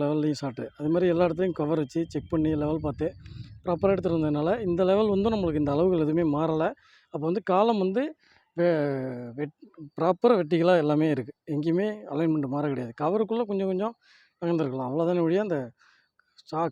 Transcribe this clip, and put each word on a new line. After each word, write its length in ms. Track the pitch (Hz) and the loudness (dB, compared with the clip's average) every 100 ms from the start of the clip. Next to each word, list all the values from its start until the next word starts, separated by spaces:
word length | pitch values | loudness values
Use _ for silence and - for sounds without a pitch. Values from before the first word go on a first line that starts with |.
லெவல்லையும் 360 | 143 151 151 143 | 0 2 0 0
ஷார்ட்ரு. 260 | 139 120 120 - | -4 -8 -10 -6
அது 140 | 151 | 0
மாதிரி 140 | 170 180 | 2 2
எல்லா 120 | 170 180 | 4 2
இடத்துலையும் 300 | 160 185 160 | 0 -2 -2
கவர் 200 | 151 160 | 0 0
வச்சு 180 | 139 165 165 | -2 -4 -4
செக் 180 | 147 - | -6 -4
பண்ணி 180 | 165 156 156 | 0 0 0
லெவல் 200 | 151 160 151 | -2 -2 -4
பார்த்து 220 | 139 160 - - - - - - | -4 -6 -6 -16 -16 -16 -10 -4
ப்ராப்பராக 300 | 170 196 190 | 0 2 2
எடுத்துருந்ததுனால 540 | 180 165 156 147 160 233 196 | 0 0 0 0 0 0 0
இந்த 140 | 170 185 | 0 2
லெவல் 240 | 196 220 196 | 4 2 2
வந்து 180 | 214 | 2
நம்மளுக்கு 280 | 220 175 151 | 0 0 0
இந்த 100 | 147 143 | 0 2
அளவுகள் 280 | 185 175 151 | 2 2 2
எதுவுமே 200 | 160 165 143 | 2 2 2
மாறல. 280 | 160 156 175 269 _ - _ | 0 0 -2 -4 _ -20 _
அப்போ 120 | 151 156 | -6 -2
வந்து 140 | 190 185 | -2 2
காலம் 300 | 185 226 220 | 2 4 2
வந்து 200 | 185 202 302 311 _ _ _ - | 0 0 -4 -6 _ _ _ 0
வெ-, 160 | 175 160 147 135 131 123 120 120 | 2 2 0 -2 -6 -8 -10 -8
வெட்-, 180 | 151 - - - 147 - | -8 -10 -20 -20 -12 -2
ப்ராப்பராக 400 | 165 180 240 220 | 0 2 4 4
வெர்டிகலாக 420 | 156 170 175 180 | 2 2 4 4
எல்லாமே 240 | 147 151 160 | 4 2 2
இருக்கு. 200 | 135 120 - - | 0 -4 -10 -6
எங்கேயுமே 340 | 147 160 170 214 214 208 | -4 0 0 0 -4 -6
அலைன்மெண்ட் 400 | 139 165 156 135 143 | -2 0 0 -2 -2
மாற 100 | 147 | -2
கிடையாது. 220 | 131 120 113 | -4 -6 -4
கவருக்குள்ள 400 | 151 208 208 226 214 | -2 0 0 -2 -2
கொஞ்சம் 200 | 196 190 | -2 -2
கொஞ்சம் 240 | 185 220 233 _ _ _ - | -2 -4 -8 _ _ _ -6
நகர்ந்துருக்கலாம், 480 | 170 170 143 131 127 | -2 0 0 -4 -4
அவ்வளோதானே 340 | 143 165 180 165 | -2 0 2 2
ஒழிய 160 | 185 214 | 0 0
அந்த 100 | 156 120 - _ _ _ _ _ _ - | -4 -6 -12 _ _ _ _ _ _ -8
சா-, 200 | 156 165 | -4 -2